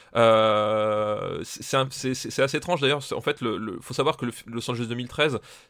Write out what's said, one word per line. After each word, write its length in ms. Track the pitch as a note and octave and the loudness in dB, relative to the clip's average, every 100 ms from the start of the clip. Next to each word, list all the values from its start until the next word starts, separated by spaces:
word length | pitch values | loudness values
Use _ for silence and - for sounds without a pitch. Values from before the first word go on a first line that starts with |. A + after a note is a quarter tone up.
| - - | -4 4
Euh, 1200 | A2+ A2 A2 G#2+ G#2+ G#2+ G#2+ G#2+ G#2+ G#2 F2+ E2+ | 6 8 6 4 2 2 0 0 0 -2 -4 -6
c'est, 200 | - - | -8 -12
c'est 140 | - C3+ | -2 0
un, 100 | C3+ | 0
c'est, 240 | - C3 | -4 -4
c'est, 180 | B2+ - | -4 -4
c'est 100 | - | 0
assez 160 | C3 D3+ | 0 0
étrange, 240 | F3 E3+ | -2 0
d'ailleurs. 220 | C3+ C#3+ | 2 0
C'est, 120 | - - | -2 -4
en 60 | |
fait, 200 | - C#3+ | -2 -2
le, 160 | A#2+ G2 | -2 -2
le, 220 | G#2+ - | -4 -8
faut 120 | - | -4
savoir 240 | C3 C#3 - | 0 0 0
que 80 | A#2+ | -4
le 60 | |
f-, 120 | - - | -6 -10
Los 220 | A#2 B2 | -6 -4
Angeles 160 | A#2+ A#2 | -4 -4
deux 80 | A#2+ | -6
mille 120 | B2 | -6
treize, 320 | - D3+ A#2 - - - | 0 0 0 -6 -20 -12